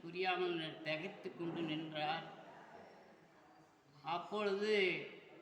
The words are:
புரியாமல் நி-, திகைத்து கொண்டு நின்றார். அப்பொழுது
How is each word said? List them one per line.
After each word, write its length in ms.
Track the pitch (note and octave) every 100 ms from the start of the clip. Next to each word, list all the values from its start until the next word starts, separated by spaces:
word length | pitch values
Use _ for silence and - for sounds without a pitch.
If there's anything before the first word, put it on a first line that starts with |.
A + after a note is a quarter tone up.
புரியாமல் 560 | E3+ F3 F#3 F3+ F3+ E3+
நி-, 240 | D#3 C#3+
திகைத்து 540 | D3+ D#3 F#3+ - F#3 -
கொண்டு 240 | E3+ E3
நின்றார். 640 | D#3+ D3+ D#3 D3+ D3+ E3 - - - - - - - - - - - - - D#3 - - - C#3+
அப்பொழுது 1040 | D3+ F3 - G#3 G#3 G3 G#3+ G#3 F#3 D#3 C#3+ - - -